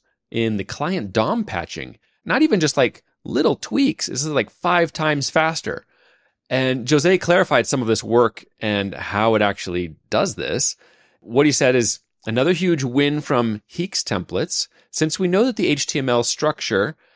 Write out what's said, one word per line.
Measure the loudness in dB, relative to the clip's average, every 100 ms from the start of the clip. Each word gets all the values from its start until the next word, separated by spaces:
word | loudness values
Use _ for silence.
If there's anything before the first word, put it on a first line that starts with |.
| _ _ _
in | -2 -2 -2
the |
client | -6 -6 -4 -4 -2
dom | 0 0 -2
patching. | -4 -6 -6 -10 -12 -16 _ _
Not | -4 0
even | 2 4
just, | 2 2
like, | 0 0 _ _ -4
little | 0 0 0
tweaks. | -2 0 0 0 -6
This | -6
is, | -2
like, | -2 -4
five | _ 0 2 0
times | 0 -2 -2 0
faster. | 0 0 -2 -6 -10 -12 _ _ _ _ _ -4
And | 0 0 -2 2
Jose | 2 4 2
clarified | 4 2 4 2 2
some | 0
of | 0
this | 0
work | 2 4 4 0 -16 _
and | -2 -2 -2 -6
how | -4 0 2 4
it |
actually | 2 0 -6 -4 -6 -10 _
does | -2 -2 -4
this. | -4 -2 -4 -6 _ _ _ _ -2
What | 2 2
he |
said | 4 4 4
is, | 0 -4 _ _ -4
"Another | 0 0
huge | 0 0 0
win | 0 0 0 0
from | 0 0 0 -2 -8
Heeks | -8 -6 -6
templates. | -4 -4 -4 -4 -4 -4 -8 _ _
Since | -2 -2 0
we | 0
know | 2 2
that | 0
the | 0
H | 0 -2
T | -4
M | 0
L | 0
structure, | 0 -2 -2 -4 -2 0 0 -4 _